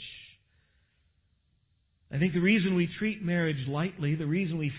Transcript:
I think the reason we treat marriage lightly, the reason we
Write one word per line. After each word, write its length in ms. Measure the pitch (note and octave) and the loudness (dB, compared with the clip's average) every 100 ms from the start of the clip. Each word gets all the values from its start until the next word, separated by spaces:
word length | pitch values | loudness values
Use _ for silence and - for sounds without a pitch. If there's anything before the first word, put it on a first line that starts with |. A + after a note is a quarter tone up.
| - - - - _ _ _ _ _ _ _ _ _ _ _ _ _ _ _ _ _ | -16 -18 -20 -20 _ _ _ _ _ _ _ _ _ _ _ _ _ _ _ _ _
I 60 | C#3 | 0
think 140 | F3+ | 2
the 60 | E3+ | 4
reason 340 | F#3 A3 F#3 F3+ | 4 4 4 2
we 120 | E3+ - | 0 0
treat 240 | G#3+ G#3+ | -4 -2
marriage 440 | F3 F3 E3 C#3+ C3 | -2 0 0 -2 -2
lightly, 460 | D3 F#3 - C#3+ | -2 -4 -2 -2
the 140 | D#3 D3 | -2 0
reason 320 | F3 F3+ E3 | 0 0 -2
we 120 | D3 | -4